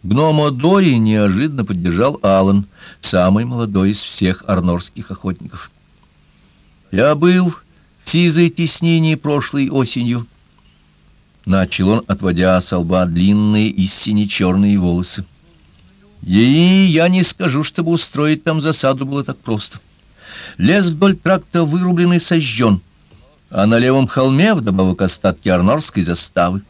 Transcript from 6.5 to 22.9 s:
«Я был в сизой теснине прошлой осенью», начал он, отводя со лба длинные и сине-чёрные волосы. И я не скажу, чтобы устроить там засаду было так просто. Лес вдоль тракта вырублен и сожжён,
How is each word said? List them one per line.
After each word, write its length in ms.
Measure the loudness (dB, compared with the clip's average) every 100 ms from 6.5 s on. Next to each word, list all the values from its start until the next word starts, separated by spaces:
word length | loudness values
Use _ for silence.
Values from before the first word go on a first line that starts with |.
| _ _ _ _
«Я 240 | 0 2 4
был 340 | 2 4 0 -4 _ _ _ _
в 60 | -4
сизой 380 | 0 2 4 2
теснине 680 | 0 -4 -2 0 2 2 0
прошлой 520 | -2 -2 -2 -4 -2
осенью», 580 | -2 -2 -2 -4 -4 -8 _ _ _ _ _ _ _ _ _ _ _ -2
начал 440 | 0 0 0 0
он, 140 | 0 -2
отводя 520 | -4 -2 0 2 0
со 180 | 0 -4
лба 260 | 0 0 0
длинные 640 | 0 2 2 2 0 0
и 160 | -2 -4
сине-чёрные 920 | -4 -2 -2 -2 -2 0 2 2 2
волосы. 460 | 0 -2 -4 -10 -12 _ _ _ _ _ _ _ _ -16
И 160 | 0 2 4 4 4 4 4
я 180 | 4 2
не 160 | 2
скажу, 400 | 0 -2 -2 -2
чтобы 280 | -4 -4 -2
устроить 520 | -2 -4 -2 -2 0
там 180 | -2 -2
засаду 440 | -2 -2 -2 -2 -4
было 180 | -6
так 140 | -6 -10
просто. 420 | -6 -6 -6 -16 _ _ _ _ -20 -20 -18 -4
Лес 300 | 0 2 0
вдоль 280 | 0 0 0
тракта 480 | 0 -2 -2 -2
вырублен 500 | -2 -2 0 0 2
и 60 | 2
сожжён, 640 | 0 -2 -2 0 0 0 _